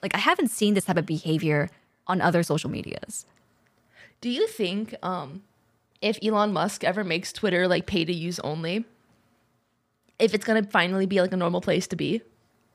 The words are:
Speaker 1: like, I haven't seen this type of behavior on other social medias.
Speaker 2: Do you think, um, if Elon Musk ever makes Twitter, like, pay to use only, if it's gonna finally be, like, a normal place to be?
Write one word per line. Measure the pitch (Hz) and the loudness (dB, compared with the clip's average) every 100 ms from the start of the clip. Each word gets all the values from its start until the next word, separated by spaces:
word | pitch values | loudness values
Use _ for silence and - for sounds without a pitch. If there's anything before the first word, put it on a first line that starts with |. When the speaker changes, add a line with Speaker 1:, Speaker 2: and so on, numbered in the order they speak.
Speaker 1:
like, | 196 | -4
I | - | 0
haven't | 226 359 269 | 2 2 2
seen | - 208 202 | 2 2 2
this | 180 | 2
type | 175 | 0
of | 156 | 0
behavior | 156 165 160 156 147 160 - _ _ - | -4 0 0 2 2 0 -6 _ _ -4
on | 185 | 0
other | 175 170 | 4 2
social | 170 156 - | 2 0 -2
medias. | - - - - - - _ _ _ _ _ _ _ - _ | -6 -8 -10 -12 -14 -16 _ _ _ _ _ _ _ -20 _
Speaker 2:
Do | 240 | -6
you | 254 440 | -2 -2
think, | - 185 196 220 - | 0 -2 -2 -6 -6
um, | 180 180 139 175 - _ _ _ _ _ | -6 -6 -8 -14 -20 _ _ _ _ _
if | 208 226 | -2 0
Elon | 214 214 208 | 0 2 2
Musk | 180 180 - | 2 -2 0
ever | - 185 | -2 0
makes | 196 165 - | 0 -2 -4
Twitter, | - 208 175 185 | -4 0 2 4
like, | 175 175 | 2 0
pay | 190 156 | -2 0
to | |
use | 175 170 175 | -2 -4 -6
only, | - 160 165 196 233 _ _ _ _ _ _ _ _ _ _ _ _ _ | -6 -4 -4 -4 -6 _ _ _ _ _ _ _ _ _ _ _ _ _
if | 226 | 2
it's | 208 - | 2 2
gonna | 220 | 2
finally | 208 208 175 190 190 | 2 2 2 2 2
be, | 196 | 2
like, | 185 | 2
a | 185 | 2
normal | 175 175 | 0 0
place | 180 165 - | 0 0 0
to | 165 | -4
be? | 143 220 - _ _ _ _ | -2 -2 -6 _ _ _ _